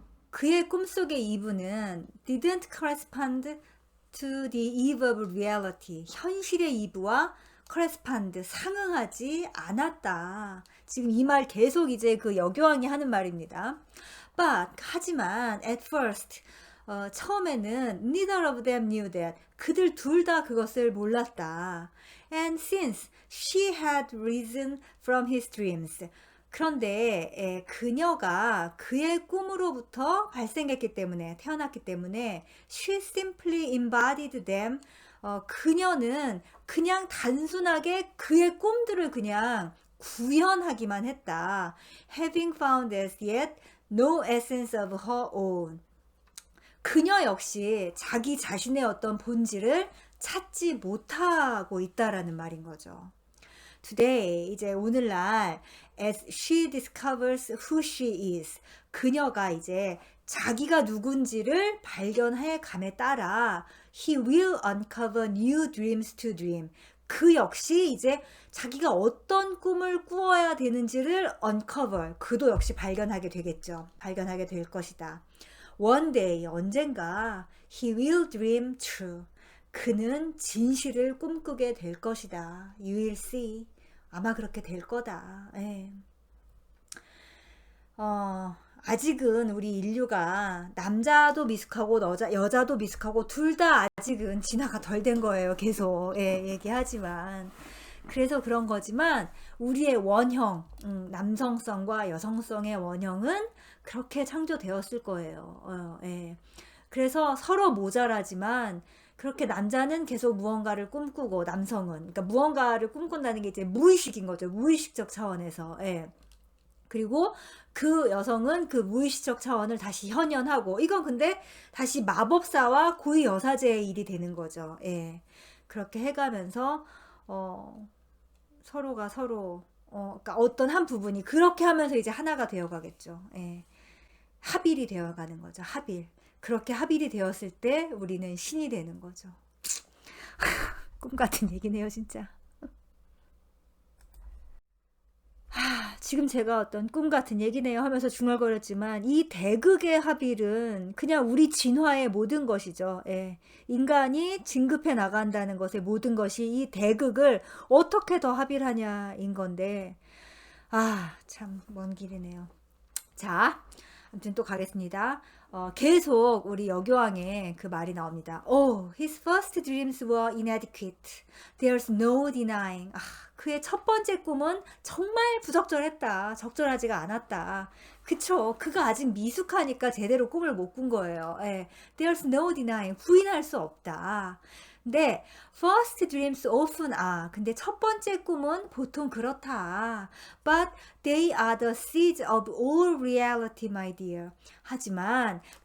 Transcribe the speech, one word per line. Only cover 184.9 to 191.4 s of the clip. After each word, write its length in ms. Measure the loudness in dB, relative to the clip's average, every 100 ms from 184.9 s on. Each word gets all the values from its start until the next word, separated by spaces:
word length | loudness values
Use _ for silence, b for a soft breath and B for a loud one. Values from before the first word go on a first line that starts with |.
| 4 4 2 B B B
first 540 | 0 4 4 4 0 -2
dreams 400 | 0 -2 -2 2
often 460 | 4 2 0 -4
are. 360 | -2 0 -2 -6
근데 200 | -4 -4
첫 240 | -4 -6 0
번째 460 | 0 0 -2 -2
꿈은 460 | -2 -2 0 -2 -6
보통 400 | -8 -6 -4 -6
그렇다. 1000 | -4 -4 -4 -6 -6 -4 -4 -4 -6 -10 B B B 4
But 260 | 4 2 B B B
they 300 | 0 4 4
are 200 | 4